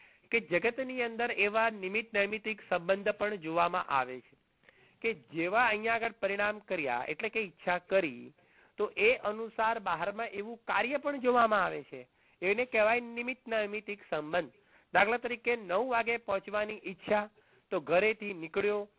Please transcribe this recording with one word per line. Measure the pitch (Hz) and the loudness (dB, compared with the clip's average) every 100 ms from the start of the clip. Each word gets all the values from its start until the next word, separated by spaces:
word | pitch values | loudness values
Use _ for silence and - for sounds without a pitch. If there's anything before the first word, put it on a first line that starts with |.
| - _ - | -20 _ -2
કે | 226 | -2
જગતની | 226 175 226 240 262 254 | 2 2 2 0 -4 -2
અંદર | 240 226 240 | -4 -2 -2
એવા | 208 202 220 226 | 2 2 4 2
નિમિત્ત | 214 185 208 220 | 0 -2 -2 -2
નૈમિત્તિક | 208 202 214 214 214 - | 0 0 0 -4 -6 -2
સંબંધ | 180 170 196 202 | -2 2 0 2
પણ | 208 208 | 0 -2
જોવામાં | 208 156 165 175 180 | -4 -2 2 2 0
આવે | - 139 127 127 | 0 0 0 -4
છે | - _ _ _ _ _ _ _ | -14 _ _ _ _ _ _ _
કે | 226 | -4
જેવા | 190 - 151 170 214 240 | -4 -6 -4 0 2 2
અહીંયા | 214 220 | 2 0
આગળ | 226 226 | -2 -2
પરિણામ | 208 196 202 208 214 | -4 -4 0 -2 -2
કર્યા | - 180 139 120 - | -4 -2 0 -2 -2
એટલે | 156 220 | -4 -4
કે | 226 | -4
ઈચ્છા | 202 - - 180 | -6 -6 -2 -2
કરી | - 190 165 120 123 - _ _ _ - | 2 0 0 -4 -14 -20 _ _ _ -6
તો | 208 - | -4 2
એ | 208 | 2
અનુસાર | - 208 214 226 - 220 226 | 2 0 -6 -6 -2 -2 -2
બહારમાં | 196 165 185 202 233 | -2 -2 -4 -4 -6
એવું | 196 214 233 | -8 -10 -10
કાર્ય | - 196 233 285 | -4 -2 0 -2
પણ | 285 285 | -4 -2
જોવામાં | 247 240 226 208 | 2 6 6 4
આવે | 175 156 | 2 -2
છે, | 139 131 123 _ _ - | -10 -14 -16 _ _ -4
એને | 180 208 | 0 0
કહેવાય | 247 220 214 240 | 0 2 4 2
નિમિત્ત | 240 233 240 254 - | -2 -6 -6 -8 -4
નૈમિત્તિક | 220 208 208 202 202 - | -2 -2 -4 -8 -10 -4
સંબંધ. | 156 151 175 143 - _ _ _ | -4 -2 -2 -2 -8 _ _ _
દાખલા | 175 202 240 | 4 4 2
તરીકે | 240 233 240 240 | -2 -4 -2 -2
નવ | 190 185 254 | 0 0 2
વાગે | 233 220 233 | 0 0 -2
પહોંચવાની | - 196 196 208 214 214 | -2 -4 -2 -4 -4 -6
ઈચ્છા, | - 190 - 208 214 _ _ _ - | -10 -8 0 0 0 _ _ _ -6
તો | 190 | -4
ઘરેથી | 143 170 208 220 208 | 2 2 4 0 -4
નીકળ્યો | 180 165 202 202 208 202 | -8 -6 -2 0 0 -4